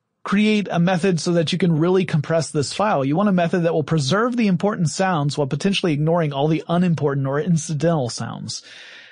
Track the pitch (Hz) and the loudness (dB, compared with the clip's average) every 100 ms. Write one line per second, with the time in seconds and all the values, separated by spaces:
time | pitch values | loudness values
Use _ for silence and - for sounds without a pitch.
0 | _ _ - 196 214 214 190 170 175 180 | _ _ -2 2 2 2 0 0 2 2
1 | 196 170 180 170 151 175 175 151 175 190 | 0 0 0 0 0 0 2 2 2 2
2 | 180 156 - 165 - 151 131 - 214 156 | 2 -2 0 -2 0 -2 -4 -2 0 0
3 | 135 156 208 180 170 185 165 160 147 160 | 0 0 2 2 2 2 0 0 0 0
4 | 131 196 240 240 208 175 202 180 156 - | 2 0 0 2 2 2 0 0 -2 0
5 | 190 160 143 147 139 151 196 190 185 143 | 0 0 -2 -2 -2 0 -2 0 0 0
6 | 156 175 151 139 156 151 - 175 180 156 | 0 0 0 0 0 0 0 0 2 2
7 | 143 139 135 143 180 160 - 147 170 160 | 0 -2 -2 -2 0 0 -2 -2 0 0
8 | 117 - 117 101 107 - - - - - | -2 -6 -10 -10 -10 -12 -14 -20 -20 -20
9 | - | -20